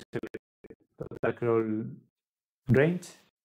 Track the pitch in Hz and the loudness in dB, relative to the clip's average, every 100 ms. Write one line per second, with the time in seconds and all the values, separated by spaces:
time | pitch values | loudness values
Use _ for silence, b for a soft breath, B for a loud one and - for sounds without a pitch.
0 | - 117 - - - _ - - _ - | -8 -8 -8 -12 -16 _ -20 -20 _ -14
1 | - - 117 - 120 113 110 107 127 - | -14 -4 -2 0 2 2 2 -2 -4 -10
2 | - _ _ _ _ _ - 123 160 175 | -20 _ _ _ _ _ 2 4 6 2
3 | - - _ _ | -6 -18 _ _